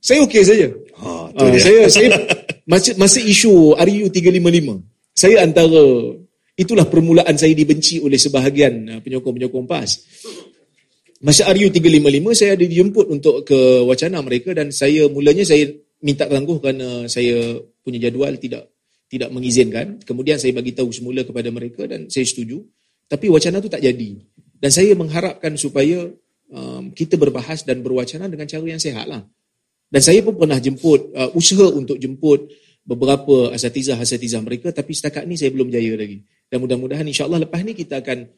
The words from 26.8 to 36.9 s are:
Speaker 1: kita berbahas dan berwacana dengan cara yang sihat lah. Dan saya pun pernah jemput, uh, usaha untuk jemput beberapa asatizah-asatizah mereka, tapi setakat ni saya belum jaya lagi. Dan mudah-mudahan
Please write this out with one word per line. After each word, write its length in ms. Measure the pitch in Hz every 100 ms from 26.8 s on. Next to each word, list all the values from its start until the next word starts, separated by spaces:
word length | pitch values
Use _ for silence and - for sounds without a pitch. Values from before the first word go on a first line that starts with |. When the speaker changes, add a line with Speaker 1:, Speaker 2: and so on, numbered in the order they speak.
| 127 -
Speaker 1:
kita 240 | 156 170
berbahas 480 | 143 131 117 156 -
dan 160 | 127
berwacana 480 | 123 127 123 156 190
dengan 160 | 151 147
cara 160 | 156
yang 160 | 165 160
sihat 240 | 156 113
lah. 160 | - 131 98 _ _ _ _ _ _
Dan 80 | 139
saya 240 | 147 190
pun 160 | 208 202
pernah 160 | 156 135
jemput, 480 | 127 131 165 143 - 123
uh, 160 | 131
usaha 320 | 170 170 190 190
untuk 320 | 143 127 131
jemput 480 | 127 135 156 139 - - _ _ -
beberapa 640 | 120 131 139 143 131 120
asatizah-asatizah 880 | 117 120 127 131 120 120 120 120 113
mereka, 320 | 110 123 175
tapi 240 | 165 147
setakat 320 | 156 151 147 156
ni 80 |
saya 160 | 175 139
belum 160 | 131 123
jaya 300 | 120 117 110
lagi. 240 | 104 101 _ _ _
Dan 160 | 127
mudah-mudahan 400 | 127 127 127